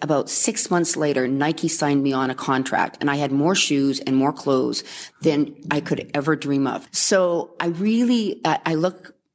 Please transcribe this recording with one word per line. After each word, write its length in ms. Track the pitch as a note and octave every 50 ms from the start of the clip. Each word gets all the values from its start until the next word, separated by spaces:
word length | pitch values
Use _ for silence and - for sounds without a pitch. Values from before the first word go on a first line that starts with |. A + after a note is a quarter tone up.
about 280 | B2 D3 D3+ C#3 - -
six 400 | - - - A#3+ A3 - - -
months 260 | F#3 F3 E3+ D#3+ -
later, 300 | D#3 D#3 D3 C#3 C3 B2+
Nike 420 | B2 C3+ C#3 C#3+ D#3 D#3+ D#3+ - D#3+
signed 340 | - - D#3 C#3+ C#3+ C#3
me 100 | C#3 C#3
on 180 | C3+ C3 C3+ C3
a 40 | C3
contract 640 | - - - C3+ C3 C3 - - - - - - -
and 100 | - D3
I 60 | C#3
had 160 | C#3+ D3 C3+
more 220 | C3+ C#3 D3 E3+ G3
shoes 460 | F#3+ - - D3 C#3 C#3 C#3 C3 C3+
and 160 | - C#3 C3
more 160 | C3+ C3+ C#3+
clothes 520 | C#3 - - C#3+ C3+ C3 B2+ B2 - - - - - - - - - _
than 320 | - D#3+ D3 D3 D3 - - - - D#3+
I 100 | D3+ D3
could 300 | E3+ - D3+ - - - -
ever 220 | D3 C3+ D#3 D#3
dream 300 | D3+ D3+ C#3+ C#3+ C#3 C3+
of. 220 | B2+ A#2 - - -
So 640 | - - - - G#3 F#3+ F#3 F3 F3 E3 - - - -
I 80 | D#3+ E3+
really, 720 | E3+ E3 G3+ G#3+ A3+ A#3 B3 A#3+ B3+ A#3 G#3+ G3+ - - -
I, 140 | D#3+ D3+ - -
I 80 | E3 E3
look, 400 | D#3 E3 F#3 F#3 - - - - _ _ _